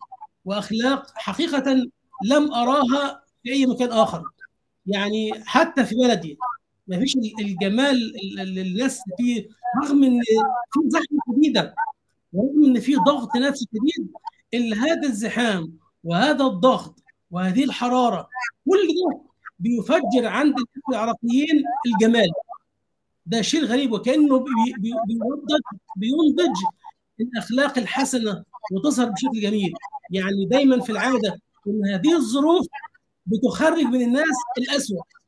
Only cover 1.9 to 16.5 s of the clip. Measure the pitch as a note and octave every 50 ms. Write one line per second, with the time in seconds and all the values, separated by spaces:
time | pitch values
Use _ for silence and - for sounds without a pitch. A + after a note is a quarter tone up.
1.9 | - _ _ _ _ - F#3+ G#3+ C4+ D4 D4+ D4 A3 A#3 A#3+ B3 C4+ D4 C4+ A#3
2.9 | C4 C#4+ C#4+ C4+ - - _ _ _ _ _ A#3+ C4+ C#4 C4+ B3+ A#3 - B3 A#3+
3.9 | A3+ A3 A3 - - E3 E3+ - - _ - - _ _ _ _ _ _ _ F#3
4.9 | G3 G3 G3+ G#3 G#3+ A3 A3 G#3+ G#3 - - - - C4 E4 D#4+ - C#4 B3 -
5.9 | G#3+ A#3+ B3+ B3 A3+ F3 E3 D#3 C#3+ - - B3 B3 - _ _ _ _ _ -
6.9 | F#3 F3 B3 C#4 - C4 A3+ G#3+ - - G#3 G3+ F#3+ E3+ G3 G3 G3+ A#3 C4+ C#4+
7.9 | C4+ B3 A3+ A3 A3 G#3+ G3 F#3+ G3 G3 F#3+ F#3+ F#3 F#3 F#3+ F#3 F3+ G#3 B3+ C4
8.9 | C4 - - G3 F3+ - A#3+ B3 A#3+ A3+ - - - _ - F3+ F#3 B3+ D4 C#4
9.9 | C#4+ C#4+ C4+ C4 B3 A#3+ A#3 G#3+ A3 A3 G#3 G4+ - A#3+ - - - C#4 E4 B3
10.9 | C4 E4 D#4+ - D4 C#4 - - A3+ B3+ D4+ D4+ A#3 G#3+ D#3 - - - A5 -
11.9 | - _ _ _ _ _ _ _ - F3+ A3 C#4 C#4+ D4+ D4+ C4+ B3+ A3+ - B3
12.9 | D4 C4+ - C#4 D4 C4 A#3 - - B3 C4 C#4 C#4 - A#3+ - - G#3+ A#3+ D4+
13.9 | - - - - - - _ - - _ _ _ - A#3+ A#3+ A3+ G#3+ G#3 B3 D#4
14.9 | E4+ E4 D#4 C#4+ A3+ G3+ A#3 G#3 - - B3 A#3 G3+ F3+ D#3+ D#3+ - - _ _
15.9 | _ _ _ E3 E3+ F3 A#3 D4 D4+ A#3+ C4+ C4